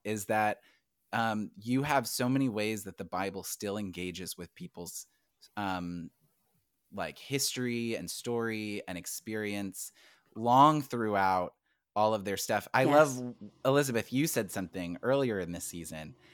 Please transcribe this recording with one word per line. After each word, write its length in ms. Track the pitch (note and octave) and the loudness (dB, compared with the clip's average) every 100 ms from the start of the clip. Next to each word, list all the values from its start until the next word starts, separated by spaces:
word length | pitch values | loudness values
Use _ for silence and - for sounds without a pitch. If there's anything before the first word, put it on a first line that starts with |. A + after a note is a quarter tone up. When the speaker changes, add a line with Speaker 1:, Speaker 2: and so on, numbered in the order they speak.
Speaker 1:
is 220 | G#2 G#2+ G2+ | -6 -4 0
that, 360 | G#2+ G#2+ - _ _ _ _ _ | 2 2 0 _ _ _ _ _
um, 380 | A2+ A2+ G#2+ G2+ - | -2 0 -2 -6 -10
you 220 | A2 B2+ | -2 0
have 240 | D3 C#3 A2+ | 2 2 2
so 200 | - B2 | 0 0
many 200 | C3+ C3+ | 2 2
ways 360 | G#2+ G#2+ G#2+ | 0 0 -2
that 140 | G2 - | -6 -10
the 60 | |
Bible 380 | F#2 F2+ G2 F#2+ | -6 -4 -4 -4
still 340 | - - G#2 G#2 | -8 -6 -4 -4
engages 640 | G2+ F2+ F2+ F2 F2+ - | -6 -6 -6 -6 -10 -10
with 160 | E2+ | -14
people's, 520 | - F2 - E2+ - - _ _ _ - - | -14 -16 -12 -12 -12 -16 _ _ _ -14 -6
um, 540 | G2 F#2 F2 F2 E2 - _ _ _ _ _ _ _ | -4 -4 -4 -8 -10 -16 _ _ _ _ _ _ _
like, 240 | G2 E2 - | -8 -6 -8
history 800 | - C#3 - C3 B2 A#2 A#2 A2 | -6 -2 -2 -2 -2 -2 -2 -4
and 120 | F2+ | -6
story 720 | - A#2+ A#2 A2+ A2 G#2+ G#2 - | -8 -4 -2 -2 -2 -4 -6 -8
and 100 | F2 | -8
experience 920 | E2+ - - G#2+ G#2 G2+ G2+ - - - - _ _ G#2+ | -8 -10 -6 -4 -2 -2 -4 -8 -12 -14 -20 _ _ -4
long 460 | A#2 B2+ D3 D3+ | 6 8 8 6
throughout 720 | C#3 A#2+ G#2+ G2+ F#2+ F#2 F2+ - _ _ _ G#2 | 0 -2 0 4 4 2 0 -6 _ _ _ 2
all 180 | G#2+ | 2
of 100 | A2 | 2
their 120 | G2 F#2+ | 0 -4
stuff. 300 | - G#2 - | 0 -2 2
I 100 | A#2+ | 4
Speaker 2:
Yes. 80 | C3+ | 6
Speaker 1:
love, 420 | D3 D3+ B2+ B2 - G#2 - | 8 6 4 -8 -10 -18 -2
Elizabeth, 480 | C3 C#3 C#3 A#2 - | 4 4 4 0 0
you 140 | B2+ D#3 | 0 2
said 240 | B2 G2+ | 0 -2
something 480 | - F2+ F#2+ F2 F2 | -4 -6 -6 -6 -4
earlier 360 | A#2 C#3 C3 G2+ | 0 2 2 0
in 140 | E2+ | -2
this 120 | E2+ | -6
season 500 | - F2 D#2 D#2+ D#2 - - | -8 -10 -10 -10 -12 -16 -20